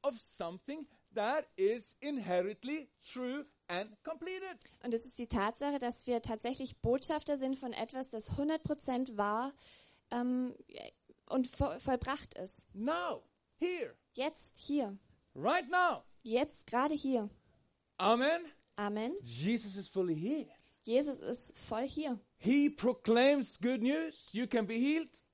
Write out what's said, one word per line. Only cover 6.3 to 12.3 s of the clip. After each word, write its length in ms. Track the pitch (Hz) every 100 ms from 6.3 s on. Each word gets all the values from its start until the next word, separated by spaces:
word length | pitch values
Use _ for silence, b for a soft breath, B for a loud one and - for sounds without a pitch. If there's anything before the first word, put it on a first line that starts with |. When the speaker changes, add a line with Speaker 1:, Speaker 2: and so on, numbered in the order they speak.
| 220 233 262 262 -
Speaker 2:
Botschafter 560 | 226 262 - 302 - 285
sind 200 | 262 269
von 160 | 240
etwas, 360 | - 226 262 262
das 260 | 226 - -
hundert 260 | 294 320
Prozent 540 | - 302 - 247 262 208
wahr, 360 | 202 214 262 285 B B B B _
ähm, 420 | 240 247 254 254 - - - - _ _ - -
und 200 | 262 254
vo-, 320 | - 277 175
vollbracht 540 | 269 254 262 285 -